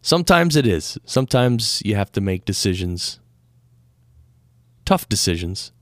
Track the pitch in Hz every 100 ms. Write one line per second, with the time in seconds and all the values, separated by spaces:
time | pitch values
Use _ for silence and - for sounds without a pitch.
0 | - 170 170 175 170 151 120 85 - -
1 | - 131 131 127 123 117 110 - 101 101
2 | 98 - 98 92 - 95 101 92 90 87
3 | - - _ _ _ _ _ _ _ _
4 | _ - _ _ _ _ _ _ - 190
5 | - 104 - 85 87 95 - _